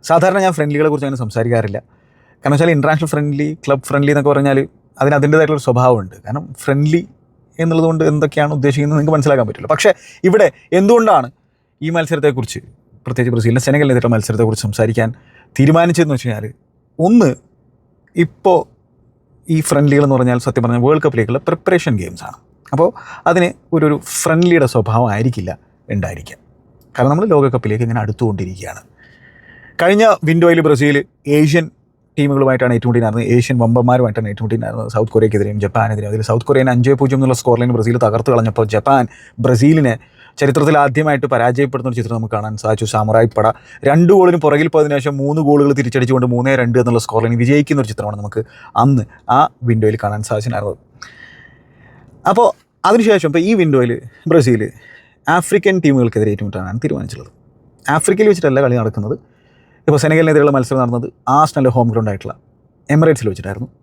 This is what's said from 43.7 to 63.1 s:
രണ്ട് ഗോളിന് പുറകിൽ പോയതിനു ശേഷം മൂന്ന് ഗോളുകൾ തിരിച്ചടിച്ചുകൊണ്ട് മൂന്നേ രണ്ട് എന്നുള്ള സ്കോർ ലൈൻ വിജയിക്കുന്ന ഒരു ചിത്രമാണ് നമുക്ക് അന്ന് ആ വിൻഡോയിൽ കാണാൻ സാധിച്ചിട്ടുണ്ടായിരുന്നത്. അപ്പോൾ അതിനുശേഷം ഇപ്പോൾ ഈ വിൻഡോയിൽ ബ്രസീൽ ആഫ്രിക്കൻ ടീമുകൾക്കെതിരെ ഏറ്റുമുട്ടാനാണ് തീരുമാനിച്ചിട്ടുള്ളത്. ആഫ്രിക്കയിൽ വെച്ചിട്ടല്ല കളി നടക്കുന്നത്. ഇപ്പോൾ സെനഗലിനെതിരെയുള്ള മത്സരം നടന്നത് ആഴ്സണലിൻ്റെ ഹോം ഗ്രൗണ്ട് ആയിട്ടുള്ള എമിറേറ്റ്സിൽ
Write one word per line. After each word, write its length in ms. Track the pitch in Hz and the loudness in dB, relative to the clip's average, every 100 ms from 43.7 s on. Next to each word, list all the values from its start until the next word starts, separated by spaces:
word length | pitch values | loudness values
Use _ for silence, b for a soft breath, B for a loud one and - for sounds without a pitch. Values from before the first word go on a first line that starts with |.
| B 139 | B 0
രണ്ട് 240 | 151 175 196 | 2 4 6
ഗോളിന് 220 | 180 170 | 4 4
പുറകിൽ 260 | 151 143 160 | 2 0 2
പോയതിനു 220 | 156 151 143 | 2 0 0
ശേഷം 180 | 135 139 | -4 -4
മൂന്ന് 200 | 139 151 147 | -4 -2 2
ഗോളുകൾ 240 | 147 143 139 | 4 4 0
തിരിച്ചടിച്ചുകൊണ്ട് 480 | 123 131 123 131 123 | -2 -2 0 0 0
മൂന്നേ 200 | 120 127 135 | 0 0 0
രണ്ട് 160 | 120 123 | 0 0
എന്നുള്ള 200 | 120 117 - | 2 0 -2
സ്കോർ 160 | 110 113 | -2 -2
ലൈൻ 100 | 117 | -2
വിജയിക്കുന്ന 380 | 120 143 143 143 | 2 2 2 -2
ഒരു 60 | 113 | -4
ചിത്രമാണ് 260 | 107 104 101 | -6 -10 -10
നമുക്ക് 200 | 104 110 110 B B - | -10 -10 -10 B B 0
അന്ന് 200 | 127 135 104 b - 127 | 2 2 -2 b -2 0
ആ 20 | 151 _ 123 | 0 _ -4
വിൻഡോയിൽ 280 | 110 107 110 | 0 0 -2
കാണാൻ 180 | 101 104 110 | -6 -8 -6
സാധിച്ചിട്ടുണ്ടായിരുന്നത്. 480 | 107 113 107 104 - _ _ B B B B B B B B B B B _ - | -6 -4 -6 -8 -10 _ _ B B B B B B B B B B B _ -2
അപ്പോൾ 180 | 196 233 - _ _ 180 | 2 2 0 _ _ 0
അതിനുശേഷം 400 | 226 220 202 165 | 2 4 2 2
ഇപ്പോൾ 120 | 160 180 | 0 0
ഈ 40 | 220 | 0
വിൻഡോയിൽ 320 | 165 135 120 117 123 b - | 2 2 0 -4 -10 b 0
ബ്രസീൽ 320 | 165 127 117 107 - b b b b - | 2 4 2 -2 -10 b b b b -2
ആഫ്രിക്കൻ 400 | 170 - 202 196 190 | -2 0 0 0 0
ടീമുകൾക്കെതിരെ 480 | 156 139 117 110 107 | 2 2 0 0 -2
ഏറ്റുമുട്ടാനാണ് 440 | 101 104 101 92 110 | -4 -8 -8 -8 -6
തീരുമാനിച്ചിട്ടുള്ളത്. 480 | - - - - - _ _ _ _ _ - 151 | -6 -6 -10 -14 -20 _ _ _ _ _ -4 0
ആഫ്രിക്കയിൽ 320 | 151 196 214 | 0 2 2
വെച്ചിട്ടല്ല 300 | 180 151 135 | 2 2 2
കളി 120 | 139 123 | 2 0
നടക്കുന്നത്. 340 | 110 110 101 - _ b b b b b - | -2 -4 -8 -8 _ b b b b b 0
ഇപ്പോൾ 140 | 151 | 0
സെനഗലിനെതിരെയുള്ള 500 | 151 160 160 151 147 139 | 2 2 2 4 2 0
മത്സരം 240 | 120 131 | -2 -2
നടന്നത് 240 | 123 120 120 _ - 135 | -2 -4 -8 _ -2 2
ആഴ്സണലിൻ്റെ 360 | 156 - 131 123 | 2 2 0 2
ഹോം 120 | 117 | 0
ഗ്രൗണ്ട് 180 | 113 110 | 0 -4
ആയിട്ടുള്ള 240 | 98 - - _ _ _ _ _ | -6 -10 -16 _ _ _ _ _
എമിറേറ്റ്സിൽ 340 | 147 160 | 0 2